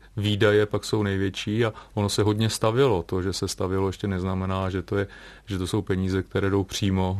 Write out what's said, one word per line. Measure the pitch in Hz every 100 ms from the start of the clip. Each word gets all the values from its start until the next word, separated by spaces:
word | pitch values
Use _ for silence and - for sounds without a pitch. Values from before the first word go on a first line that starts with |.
| - -
výdaje | 104 104 107 104 104
pak | 104
jsou | - 107
největší | 101 98 98 - - 110
a | 113 - -
ono | - 101
se | -
hodně | 104 104 110
stavělo. | - 113 117 139 92
To, | 80 92
že | 92
se | 98 95
stavělo, | - 95 95 95
ještě | 92 104
neznamená, | 92 95 92 95 95 95
že | 92
to | - 101
je, | 98 - - - -
že | 95
to | 90
jsou | 110
peníze, | 90 92 92 95
které | 92 101 95
jdou | 98
přímo | 95 - 101 95 92